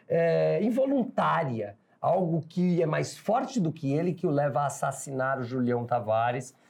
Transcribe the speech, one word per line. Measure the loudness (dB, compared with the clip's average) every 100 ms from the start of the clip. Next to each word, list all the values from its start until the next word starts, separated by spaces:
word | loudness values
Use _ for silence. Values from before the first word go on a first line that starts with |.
| -2
é, | 2 4 4 2 2
involuntária, | 2 2 2 2 0 0 2 2 0 -4 -6 -12 _ _
algo | 0 2 2 -2 -2
que | 0 2 2
é | 2
mais | 0 -4 -6
forte | -2 0 0 -2
do | -2
que | -2 -2
ele, | 0 0
que | -2 0
o |
leva | 0 0 0
a | -2
assassinar | -2 -4 -4 -8 -4 -2 -2
o |
Julião | -4 -2 0 0
Tavares, | 0 -2 2 0 0 -2 -8 -16 _